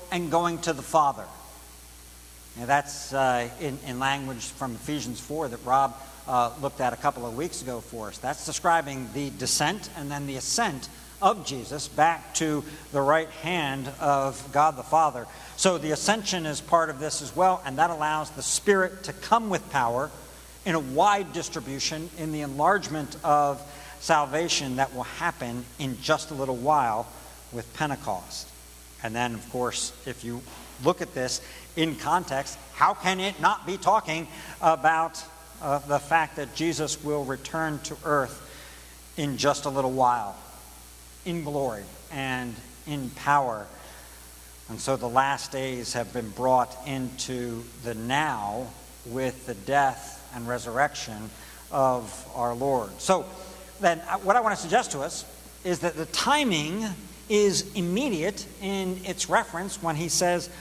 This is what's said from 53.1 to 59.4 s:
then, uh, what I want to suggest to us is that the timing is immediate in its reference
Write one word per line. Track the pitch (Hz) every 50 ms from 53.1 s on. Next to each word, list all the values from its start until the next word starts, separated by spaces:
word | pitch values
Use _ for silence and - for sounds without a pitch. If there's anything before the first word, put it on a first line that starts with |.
| 190 175 - - - - - - - - - - - -
then, | 202 175 170 160 - -
uh, | 180 190
what | 196 190 208
I | 247
want | 233 220 196
to | 180
suggest | 175 165 180 240 240 -
to | - 139
us | 135 165 - - - - - - - - - - -
is | 180 175 -
that | 170 175 156
the | 151 160 -
timing | - - - 233 285 302 294 240 180 151 147 151 175 214 226 214 180 - - - - - - -
is | 214 208 208 202 175 - - - -
immediate | 202 175 175 180 214 294 285 202 156 156 196 202 - - - - -
in | 202 190 196 196 190 185 185 185 180
its | 190 208 - - -
reference | 170 -